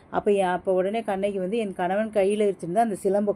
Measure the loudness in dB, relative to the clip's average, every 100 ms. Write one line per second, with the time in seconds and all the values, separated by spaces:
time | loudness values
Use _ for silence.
0 | -6 -2 0 2 2 0 0 0 0 -2
1 | -4 -2 -2 -2 -4 -2 -4 -4 -2 -2
2 | 0 2 2 2 0 0 -2 0 0 0
3 | 0 2 0